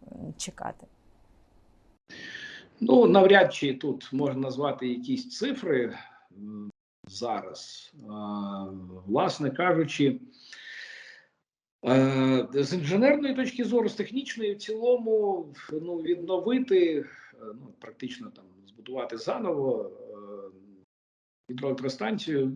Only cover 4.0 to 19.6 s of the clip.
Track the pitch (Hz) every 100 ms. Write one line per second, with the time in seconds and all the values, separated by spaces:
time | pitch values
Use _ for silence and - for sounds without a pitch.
4 | - 131 143 131 135 127 143 127 127 120
5 | 131 131 - - 269 - 180 135 113 -
6 | - - _ 92 104 107 104 - _ _
7 | - 98 120 107 95 95 - - - 147
8 | 110 107 104 104 101 98 95 95 90 92
9 | 95 120 185 - 143 135 180 165 151 -
10 | 143 127 - - - - - - - -
11 | - - _ _ _ _ _ _ 123 131
12 | 135 131 131 131 - 139 139 180 147 190
13 | 262 294 285 262 254 - 220 233 208 -
14 | 202 247 269 233 214 202 - 220 240 247
15 | 226 220 208 185 156 143 - 156 170 175
16 | 160 175 170 185 190 254 254 190 170 151
17 | - - - - 110 110 135 98 110 -
18 | 127 123 107 98 95 95 98 - 113 131
19 | 120 113 - 190 202 151